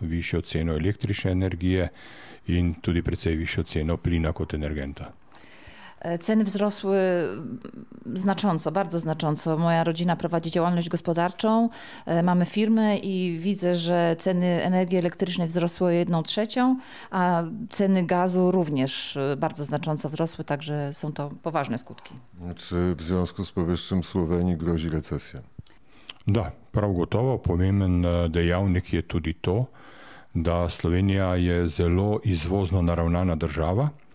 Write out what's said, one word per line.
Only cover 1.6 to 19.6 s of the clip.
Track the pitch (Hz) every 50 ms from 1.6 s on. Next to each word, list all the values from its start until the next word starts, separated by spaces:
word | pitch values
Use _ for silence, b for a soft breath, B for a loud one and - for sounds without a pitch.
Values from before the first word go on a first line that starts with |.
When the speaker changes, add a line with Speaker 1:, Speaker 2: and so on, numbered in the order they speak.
| 90 92 92 92 87 82 B B B B B B B B B B B -
Speaker 1:
in | 85 87 87 87 82
tudi | - - - 87 85 82
precej | - 82 - - 85 82
višjo | 80 82 - - - 82
ceno | - - 80 78 80 85
plina | 78 - 87 87 85 80 78 78
kot | - 80 - -
energenta. | 76 76 76 76 76 69 67 71 - - - - - - B B B B B B B B B B B B B B B
Speaker 2:
E, | - 170 170 170
ceny | 170 - 220 220 214
wzrosły | 196 190 196 208 208 202 - - 196 196 196 185 185 180 175 160 98 95 110 160 - - - - - - - - - - - - - -
znacząco, | 185 185 196 190 - - 202 170 156 - 156 156
bardzo | 196 196 165 170 170
znacząco. | 160 156 160 160 170 151 151 147 - 165 160 156
Moja | 170 170 165 165 165
rodzina | 170 165 165 175 175 170
prowadzi | - - 160 170 165 160 170
działalność | - 175 165 175 175 170 165 170
gospodarczą, | 170 165 - 175 165 170 170 180 180 - - 220 220 226 233 233 B B B B B B B
e, | - 165 170 170
mamy | 180 180 180 175
firmę | - - 208 214 214 226 220 214 214 208 -
i | - 196 190 185 185 180 170 160
widzę, | 165 202 202 196 180 180 175
że | 175 165 170 175 170 170 170 165 165
ceny | - 190 185 180 175 180 175 165 -
energii | 180 185 185 185 175 190 180
elektrycznej | 170 175 - - 196 180 175 185 170 165
wzrosły | 165 175 165 170 - - 185
o | 180
jedną | 170 170 175 180 175 165 156
trzecią, | - - 208 214 220 - 254 247 254 262 254 B B B B B B
a | - 190 180 180 175 170 170 165 165 - 156 -
ceny | - - 202 190 190 185 175
gazu | 165 180 180 180 185 180 185 180 180
również, | 185 185 170 147 147 131 131 131 - - - - -
e, | 143 135 139 143
bardzo | 135 160 156 - -